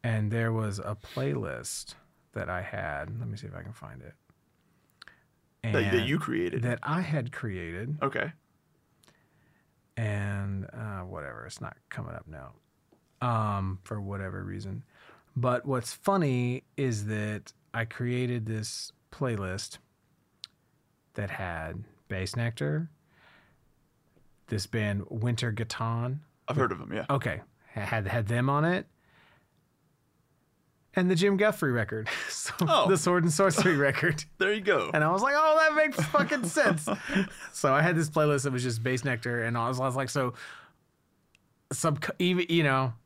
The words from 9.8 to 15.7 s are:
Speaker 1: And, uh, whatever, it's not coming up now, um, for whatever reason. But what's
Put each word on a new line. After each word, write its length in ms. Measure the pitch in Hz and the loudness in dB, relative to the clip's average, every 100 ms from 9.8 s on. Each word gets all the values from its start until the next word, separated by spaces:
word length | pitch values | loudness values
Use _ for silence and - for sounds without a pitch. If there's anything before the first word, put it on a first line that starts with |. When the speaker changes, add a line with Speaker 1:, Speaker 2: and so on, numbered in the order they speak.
| _ - | _ -4
Speaker 1:
And, 680 | 107 104 101 101 98 98 95 | -2 -2 -2 -2 -2 -4 -6
uh, 280 | 117 110 98 | -8 -8 -8
whatever, 420 | 90 90 69 55 57 | -8 -10 -10 -10 -12
it's 140 | - | -12
not 160 | - - _ | -12 -12 _
coming 260 | - 82 | -10 -10
up 120 | 80 - | -10 -12
now, 260 | 78 65 - _ _ _ _ _ _ 127 | -14 -16 -20 _ _ _ _ _ _ 0
um, 520 | 113 107 101 95 95 | 0 0 0 -2 -6
for 160 | - 107 | -8 -8
whatever 420 | 98 101 95 95 | -6 -6 -6 -8
reason. 400 | 95 95 98 107 - _ - - _ - | -8 -8 -8 -10 -12 _ -20 -20 _ -2
But 280 | 127 123 | 0 0
what's 260 | 139 | 0